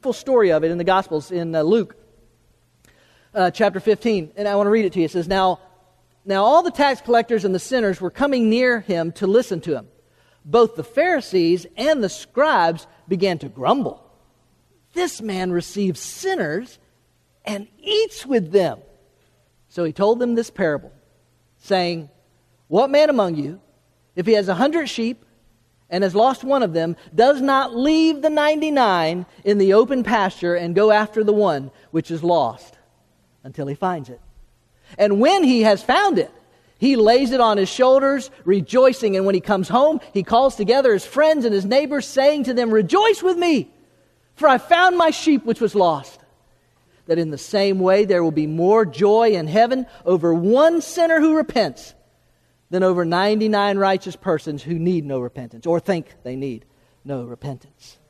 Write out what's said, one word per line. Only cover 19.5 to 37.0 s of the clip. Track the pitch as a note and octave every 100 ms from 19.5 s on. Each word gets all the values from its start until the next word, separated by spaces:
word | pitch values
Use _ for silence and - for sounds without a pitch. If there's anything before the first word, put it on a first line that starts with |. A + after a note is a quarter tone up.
| _ _
So | -
he | E3
told | D#3 G3+ A#3
them | B3 A#3
this | A3+
parable, | - F3 D3 - _ _ _ _ _ _ _
saying, | - F#3+ F3 E3+ C#3+ _ _ _ _ _ _
'What | E3 C4+
man | C#4+ D4+
among | C4+ F#3+ D#3
you, | C#3 F3+ _ _ _ _ _ -
if | F3+
he |
has | A3 F#3+
a | F3+
hundred | C4+ D#4+ C#4
sheep | - A3+ - _ _ _ _ _ _ _
and | F3
has | G3
lost | F3+ A#3+ B3+
one | B3+ C4+
of | A3
them, | E3 E3 E3 - D#3
does | B3 C#4+
not | C4+ C4+ C4+
leave | A#3 C#4 D#4+ D#4+ D4
the | D4+
ninety-nine | D4+ D4 D#4 D#4 C#4+ A#3 F3+ D#3+ F3 F3+ _ G3+
in | G#3
the | G3
open | G3 A#3+ C4+
pasture | G#3 A3+ F#3+ - F3 F3
and | E3+ F3
go | G#3+
after | G#3 G#3+ A3
the | G#3+
one | G#3 G3+ D3 C3+ _ _
which | D#3+ -
is | E3
lost | E3+ E3+ B2 - - _ _ _ _ _ _ _ C3
until | - C#3+
he | C#3+
finds | F#3+ F3 C3
it? | A#2+ - _ - _ _ _ _ -
And | G#3 G3+
when | C4 G4 D4+
he | B3
has | A3 G#3
found | - D4 G4+ B3+
it, | - - _ _ _ _
he | B3+
lays | C4